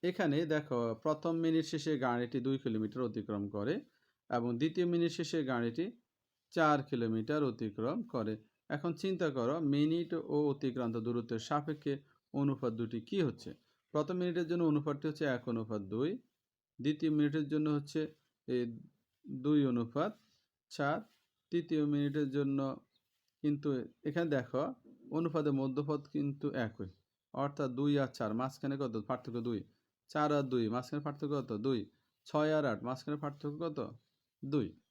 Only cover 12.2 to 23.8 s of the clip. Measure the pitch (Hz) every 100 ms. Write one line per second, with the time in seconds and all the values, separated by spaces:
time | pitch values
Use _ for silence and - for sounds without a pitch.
12.2 | _ 139 139 135 127 113 117 117 113 196
13.2 | 151 - - - _ _ _ 151 151 180
14.2 | 180 170 165 175 165 147 151 143 156 151
15.2 | 151 123 120 117 110 107 98 107 147 233
16.2 | _ _ _ _ _ _ 127 151 160 151
17.2 | 147 151 143 151 151 147 143 160 151 -
18.2 | _ _ - 123 120 113 - _ _ _
19.2 | - 135 135 151 139 120 117 139 185 214
20.2 | _ _ _ _ _ - 143 165 220 _
21.2 | _ _ _ 170 170 156 147 147 143 147
22.2 | 143 135 139 139 135 131 _ _ _ _
23.2 | _ _ 147 147 147 131